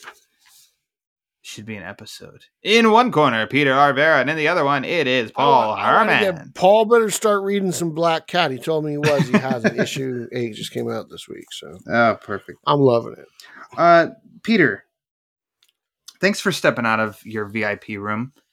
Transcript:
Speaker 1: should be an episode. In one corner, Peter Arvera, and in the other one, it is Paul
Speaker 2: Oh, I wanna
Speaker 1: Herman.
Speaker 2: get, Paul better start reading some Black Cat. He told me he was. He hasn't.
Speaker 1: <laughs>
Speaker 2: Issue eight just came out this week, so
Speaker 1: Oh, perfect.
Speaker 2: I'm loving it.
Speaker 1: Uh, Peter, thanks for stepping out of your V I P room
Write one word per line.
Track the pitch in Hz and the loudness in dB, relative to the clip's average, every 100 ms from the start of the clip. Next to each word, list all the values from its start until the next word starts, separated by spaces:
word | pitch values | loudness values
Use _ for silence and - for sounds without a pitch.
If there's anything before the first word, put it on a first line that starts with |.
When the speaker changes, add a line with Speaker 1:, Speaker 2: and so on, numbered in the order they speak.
| - - _ _ _ _ _ _ _ _ _ _ _ _ | -20 -20 _ _ _ _ _ _ _ _ _ _ _ _
Speaker 1:
should | - - 107 | -20 -18 -14
be | 107 | -14
an | |
episode. | 87 101 107 - - - _ _ | -14 -16 -18 -20 -20 -20 _ _
In | 175 226 226 | 0 4 6
one | 220 247 | 6 4
corner, | 156 143 113 107 | 2 2 2 -2
Peter | 135 143 | 0 2
Arvera, | 131 143 131 156 147 | 4 4 4 2 2
and | 131 | 2
in | 160 | 0
the | 151 | 0
other | 180 | 0
one, | 139 143 127 | 0 0 -2
it | 170 127 | -2 0
is | 127 110 | 0 -2
Paul | - 139 131 110 | 0 4 4 2
Speaker 2:
Oh, | |
I | 98 107 175 | -2 2 2
wanna | 226 135 | 4 2
Speaker 1:
Herman. | 98 85 - | 0 -2 -12
Speaker 2:
get, | - | 0
Paul | 185 214 214 | 4 4 4
better | 233 220 | 2 2
start | - 214 202 | 0 0 0
reading | 196 202 190 | 0 -2 -2
some | 170 170 | -4 -6
Black | 156 170 160 - | -2 -2 -2 -2
Cat. | 180 156 | -2 -2
He | 127 | -2
told | 165 156 151 | -4 -4 -4
me | |
he | 147 | -2
was. | 151 143 135 | 0 2 2
He | - | 0
hasn't. | 131 127 113 120 | 0 -2 -2 -2
Speaker 1:
<laughs> | |
Speaker 2:
Issue | - 143 131 123 117 | -6 -4 -6 -8 -8
eight | 127 120 | -6 -8
just | 107 - | -8 -10
came | 120 117 | -8 -8
out | 113 - | -8 -12
this | - - | -18 -16
week, | - - | -18 -16
so | - 73 87 - | -18 -18 -20 -6
Speaker 1:
Oh, | 117 117 98 | 0 0 0
perfect. | - 98 - - - | -8 -12 -12 -12 -2
Speaker 2:
I'm | 147 | 2
loving | 135 117 - - | 4 2 -2 -16
it. | - _ - - - - | -20 _ -20 -20 -18 0
Speaker 1:
Uh, | - 339 - - _ - | 4 4 4 -6 _ -16
Peter, | - 226 135 98 _ _ _ _ _ _ _ _ _ _ _ _ - _ | 0 2 2 0 _ _ _ _ _ _ _ _ _ _ _ _ -20 _
thanks | 185 208 | -2 0
for | 202 | -4
stepping | - 156 123 117 | 0 0 0 -2
out | 110 | 0
of | 110 101 107 | -2 -6 -12
your | 110 104 | -8 -6
V | 110 107 | -4 -4
I | 101 | -6
P | - 101 | -8 -10
room | 104 107 131 _ _ | -6 -6 -8 _ _